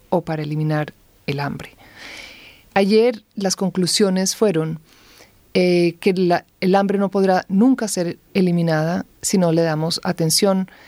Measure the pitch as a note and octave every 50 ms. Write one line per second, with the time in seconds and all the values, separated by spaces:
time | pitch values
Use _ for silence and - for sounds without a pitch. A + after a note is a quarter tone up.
0 | _ _ - F3 E3 - D#3+ D#3 D3+ C#3+ D3+ D#3 D#3 D#3 D3+ D3+ D3+ - - _
1 | _ _ _ _ _ - C#3 C#3 C#3+ C#3+ - - - - - - - - - -
2 | - - - - - - - - - - - _ _ _ - G3 G3+ F#3+ G#3+ A3
3 | A3+ B3 A3+ G#3+ - _ _ - G3 F#3 - - G3 F3+ - F#3+ F3+ E3 - -
4 | G#3 F#3+ F#3 F#3 F#3+ F#3+ - - A3+ G#3 E3 D#3+ D#3+ D#3+ D#3+ D#3 _ _ _ _
5 | _ - - - - _ _ _ _ _ - F#3+ F3+ F3+ F3 F3 F3 E3+ E3 -
6 | - G3+ F#3 F#3 F#3 E3+ F3 - - _ _ _ - F#3 F#3+ G3 G3+ G3 G3+ G3
7 | G3+ F#3 - G3+ G3 F#3 F#3 F3+ - - F#3+ F#3+ A#3 C4 C4 - A#3 G3+ - F#3
8 | F3 E3+ - - _ _ - G3 F#3 F3+ F3 F3 E3+ E3 D#3+ D#3 D#3 E3 F3+ F#3+
9 | - - _ _ - - - F#3+ F3+ E3+ D#3+ E3 E3 E3 D#3 D3+ D#3+ E3+ - -
10 | - F#3 F3 - E3 D#3+ - - G#3 G3 F#3+ F#3+ F#3 - - - -